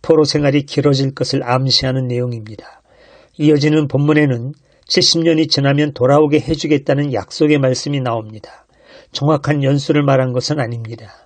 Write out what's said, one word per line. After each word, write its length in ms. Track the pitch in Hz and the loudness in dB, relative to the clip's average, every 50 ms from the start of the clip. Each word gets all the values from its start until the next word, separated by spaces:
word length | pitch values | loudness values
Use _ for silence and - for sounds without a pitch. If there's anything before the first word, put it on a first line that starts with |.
포로 220 | - - 160 156 151 | 2 2 4 4 4
생활이 400 | 143 - 151 147 143 135 147 139 | 2 0 0 0 2 0 0 -2
길어질 500 | - - 147 131 147 139 131 139 135 135 | -2 -4 0 2 2 2 2 0 -4 -4
것을 300 | - 131 - - 139 135 | -6 -6 -4 -4 -4 -2
암시하는 640 | 120 123 131 135 135 127 - - 131 131 131 127 | 0 -2 0 0 0 0 0 0 -2 -2 -2 -4
내용입니다. 720 | 123 123 120 123 123 120 113 107 107 107 - - - - _ _ _ _ _ _ _ - _ _ _ _ | -4 -4 -4 -4 -4 -6 -10 -12 -14 -18 -18 -20 -20 -20 _ _ _ _ _ _ _ -20 _ _ _ _
이어지는 500 | - 151 151 151 147 143 151 151 156 151 | 0 2 4 4 4 2 2 2 2 0
본문에는 640 | 139 - 135 143 147 151 151 151 139 127 117 117 135 151 _ _ _ _ _ _ | 0 0 0 2 4 4 4 4 2 0 -2 -6 -10 -12 _ _ _ _ _ _
칠십 360 | - - 180 156 - - 165 165 | -2 0 2 2 2 0 2 2
년이 240 | 165 165 160 160 | 2 2 2 2
지나면 460 | 143 - - 139 139 139 143 151 151 139 | 0 0 0 2 2 2 2 0 -2 0
돌아오게 460 | - 123 127 143 151 156 147 147 156 | 0 2 4 4 4 4 4 2 0
해주겠다는 720 | 143 143 160 151 - 151 151 139 139 - 139 143 147 143 127 | 0 -2 -6 -4 0 0 0 0 0 0 0 0 0 -2 -4
약속의 460 | 104 98 _ - - 156 151 151 143 | -6 -6 _ -2 0 2 2 2 2
말씀이 420 | 135 131 127 - - 143 143 139 | 2 0 0 -2 -4 -4 -4 -4
나옵니다. 640 | 127 123 117 113 110 107 107 107 - - - - _ _ _ _ _ _ - - - _ | -2 -2 -4 -4 -6 -10 -16 -18 -20 -20 -20 -20 _ _ _ _ _ _ -20 -20 -20 _
정확한 520 | _ - 143 147 156 143 - 143 147 147 139 | _ -4 0 0 0 0 0 -2 -2 0 2
연수를 400 | 135 143 143 139 - 151 147 143 | 0 0 0 0 0 0 0 2
말한 300 | 139 139 131 131 127 123 | 2 2 2 0 0 -2
것은 260 | 127 123 - 151 151 | -4 -4 -4 -4 -4
아닙니다. 540 | 123 110 120 117 113 110 117 - - 98 - _ _ | -4 -6 -6 -10 -10 -12 -14 -16 -18 -20 -20 _ _